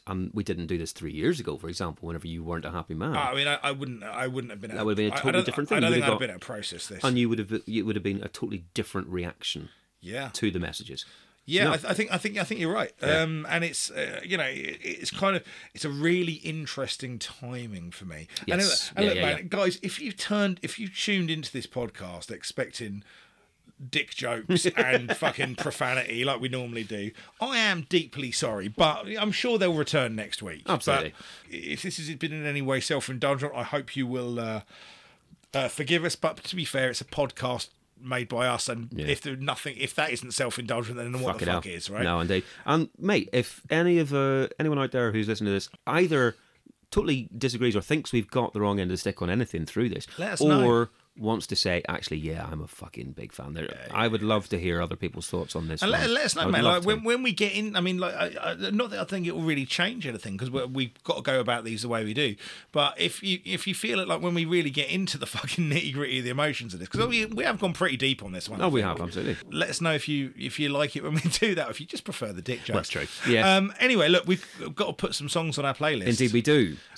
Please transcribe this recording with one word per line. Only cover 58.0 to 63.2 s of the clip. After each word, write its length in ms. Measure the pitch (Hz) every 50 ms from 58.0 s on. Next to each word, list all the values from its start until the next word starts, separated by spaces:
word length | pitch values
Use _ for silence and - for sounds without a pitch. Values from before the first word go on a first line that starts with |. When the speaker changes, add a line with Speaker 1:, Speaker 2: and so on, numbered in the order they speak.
| 185 175 -
Speaker 2:
I, 180 | - 175 165 - -
I, 300 | - 170 170 175 196 190
not 200 | 202 214 247 214
that 100 | 208 196
I 40 | 180
think 220 | - 196 185 175
it 80 | 170 160
will 80 | 165
really 220 | 160 160 151 139 131
change 400 | - - - 175 202 247 247 160 135
anything, 280 | 113 101 - 113 95
'cause 140 | 95 123 127
we're, 160 | 127 135 123
we've 340 | 127 127 135 131 113 - _ -
got 120 | - 156
to 60 | 143
go 160 | 120 143 131 131
about 240 | 117 127 120 120 113
these 180 | 113 113 104
the 60 | 117 120
way 160 | 117 113 110
we 100 | 104 110
do. 200 | 139 147 120 101 - - - - - - _
But 280 | - 147 143 143 - 165
if 220 | 170 170 - -